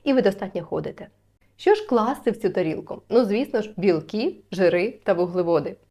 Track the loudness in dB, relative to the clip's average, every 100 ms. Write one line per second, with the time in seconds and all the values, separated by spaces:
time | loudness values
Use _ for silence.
0 | 0 2 2 0 -6 -8 -8 -8 -8 -12
1 | -18 _ _ _ _ -2 2 2 2 0
2 | 0 -2 -4 -2 -2 0 -2 -4 -8 -14
3 | 0 2 4 0 -2 -4 -4 -2 2 2
4 | 0 -4 -4 -6 -10 0 2 2 0 -4
5 | -2 0 0 0 2 0 0 -10 _